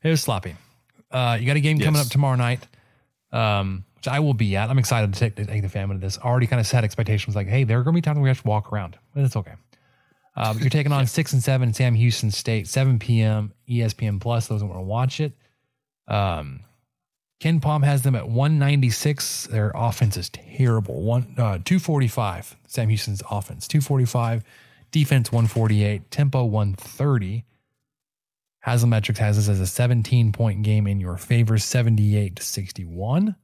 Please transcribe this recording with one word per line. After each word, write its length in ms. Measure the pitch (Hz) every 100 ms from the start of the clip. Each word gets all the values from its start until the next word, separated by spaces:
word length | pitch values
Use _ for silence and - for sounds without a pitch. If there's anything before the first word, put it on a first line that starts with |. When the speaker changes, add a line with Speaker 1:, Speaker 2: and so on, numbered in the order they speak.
Speaker 1:
it 60 | 160
was 120 | 160
sloppy. 340 | - 101 90 82 _ _ _ _ _
Uh, 280 | 127 123 117
you 80 | 123
got 80 | 147
a 40 |
game 180 | 147 156
coming 160 | 156 151
Speaker 2:
Yes. 100 | 131
Speaker 1:
up 40 |
tomorrow 240 | 139 139 127
night, 320 | 120 123 - _ _ _ _ _ _
um, 540 | 117 110 101 98 95 - _
which 120 | -
I 120 | 139
will 140 | 151
be 220 | 117 107 98
at. 120 | 110
I'm 80 | 135
excited 360 | 117 117 104
to 60 | 95
take, 160 | 113 104
to 100 | 107
take 160 | 107
the 80 | 98
family 260 | 101 98 95
to 40 |
this. 160 | 95 -
Already 280 | 123 123 120
kinda 160 | 123 104
set 180 | 123
expectations, 520 | 107 - 107 104 - 104
like, 120 | 95
"Hey, 160 | 123
there 160 | 120 117
are 40 |
gonna 120 | 127 170
be 60 |
times 180 | 165 147
we 80 | 135
have 140 | 127
to 60 | -
walk 240 | 104 -
around," 240 | 104 87 - _ 143
but 80 |
it's 120 | 135 113
okay. 160 | 90 - _ _ _ _ _ _ _ -
Uh, 180 | 110
but 80 | 110
you're 80 | 131
taking 220 | 151 143
on 80 | 143
Speaker 2:
<laughs> 40 |
Yeah. 20 | 127
Speaker 1:
six 260 | - 156
and 80 | 131
seven 320 | 120 131 123
Sam 220 | 107 127 113
Houston 340 | 120 107 110
State, 380 | 98 - 110 85
seven 320 | 135 135 120
P 220 | 113 117
M, 320 | 110 107 107 _ -
E 120 | 120
S 120 | 113
P 120 | - 110
N 140 | 98
Plus. 280 | 120 117 -
Those 120 | 107
that 80 | 104
wanna 140 | 87
watch 360 | 92 110 131 -
it. 100 | 151 - _ _ _ _ _ _ -
Um, 500 | 104 95 82 71 67 - _ _ _ _ _ _ _
KenPom 440 | 160 165 143 151 143
has 160 | 139
them 140 | 131 120
at 120 | -
one 320 | 117 143 156
ninety-six. 880 | 139 143 127 110 147 143 - - -
Their 240 | 113 107
offense 440 | - 117 - 113 101
is 120 | 87
terrible. 720 | - - - 127 113 98 64
One, 320 | 101 120 123 -
uh, 220 | 113 92
two 160 | - 180
forty-five, 760 | 170 147 123 - 107 87 - - _
Sam 220 | - 110
Houston's 340 | 107 - 98 -
offense, 340 | 104 - - -
two 120 | 151
forty-five, 640 | 135 139 123 127 117 113 - - - _ _
defense 400 | 160 143 135 113
one 160 | 120 113
forty-eight, 640 | - 110 104 104 101 -
tempo 320 | - 143 135
one 300 | 120 107 101
thirty. 720 | 95 - - 143 127 92 113 - _ _ _ _ _ _ _ _ _ _ _ -
Haslametrics 540 | 120 120 110 104 101
has 180 | 107 104
this 100 | 104
as 120 | 98
a 60 | 92
seventeen 640 | - 123 120 107 123 113
point 300 | 104 113 98
game 240 | 107 107 101
in 120 | 98
your 160 | 92 87
favor, 400 | - 117 113 110
seventy-eight 760 | - 127 117 110 104 104 101 90
to 60 |
sixty-one. 920 | - - 95 - 87 87 104 151 214 185